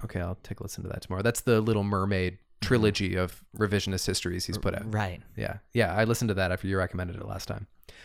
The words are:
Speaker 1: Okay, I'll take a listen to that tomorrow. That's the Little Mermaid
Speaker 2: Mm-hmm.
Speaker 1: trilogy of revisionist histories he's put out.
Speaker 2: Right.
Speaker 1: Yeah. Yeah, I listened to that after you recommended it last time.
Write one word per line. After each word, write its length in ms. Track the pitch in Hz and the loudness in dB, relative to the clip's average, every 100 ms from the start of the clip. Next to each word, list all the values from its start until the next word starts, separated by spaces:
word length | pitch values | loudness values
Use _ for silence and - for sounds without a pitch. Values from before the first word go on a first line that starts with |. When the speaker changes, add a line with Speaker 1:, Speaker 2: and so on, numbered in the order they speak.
Speaker 1:
Okay, 160 | - 95 | -6 -6
I'll 180 | 87 90 | -6 -8
take 160 | - - | -10 -10
a 60 | |
listen 180 | - - | -10 -8
to 60 | 95 | -8
that 140 | - | -8
tomorrow. 200 | - 92 | -6 0
That's 200 | 110 117 | 0 0
the 180 | - 113 | 2 4
Little 240 | 110 107 | 4 2
Mermaid 540 | 101 101 98 95 92 95 _ - | 2 2 2 2 0 -4 _ -10
Speaker 2:
Mm-hmm. 60 | - | 2
Speaker 1:
trilogy 460 | 123 107 98 98 92 | 6 6 4 0 0
of 280 | 90 - - 101 | 0 -4 -18 -2
revisionist 500 | 107 101 95 95 - | 2 2 0 -2 0
histories 400 | 95 90 90 - | 0 -2 -4 -4
he's 100 | 85 | -2
put 180 | - | 0
out. 180 | - 107 | -2 -2
Speaker 2:
Right. 280 | 107 101 90 - - | -2 -2 -6 -12 -6
Speaker 1:
Yeah. 220 | - 101 - | -6 -6 -4
Yeah, 200 | 120 101 | 0 2
I 100 | 95 | 4
listened 240 | 110 117 117 | 2 2 2
to 60 | |
that 160 | 98 92 | 2 0
after 160 | 92 95 | 0 0
you 120 | 95 | 0
recommended 380 | 90 90 90 - | 0 -2 -6 -6
it 100 | 104 | -8
last 200 | 95 - | -8 -6
time. 180 | 101 104 - - - | -8 -8 -16 -20 -20